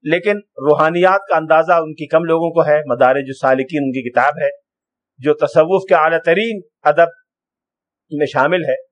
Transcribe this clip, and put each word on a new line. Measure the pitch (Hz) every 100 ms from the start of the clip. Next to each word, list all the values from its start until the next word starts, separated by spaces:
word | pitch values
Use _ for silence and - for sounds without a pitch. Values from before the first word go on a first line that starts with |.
لیکن | 151 170 190 208
روحانیات | _ - 135 147 156 170 185 196 -
کا | 165
اندازہ | 156 160 160
ان | 170 160
کی | 156 147
کم | 160
لوگوں | 165 165 170
کو | 165 151
ہے۔ | 151 147
مدارج | 127 131 139 135
السالکین | 135 139 131 131 156
ان | 139
کی | 131 120
کتاب | 123 135 151
ہے | 143 - _ _ _ _ _ _
جو | 131
تصوف | 151 147 165 156 190 190
کے | 175
اعلیٰ | 156 165 165
ترین | 175 226 214 - _
ادب | - 151 170 - _ _ _ _ _ _ _ _ _
میں | 147 147
شامل | 151 147 180
ہے۔ | 147 131 -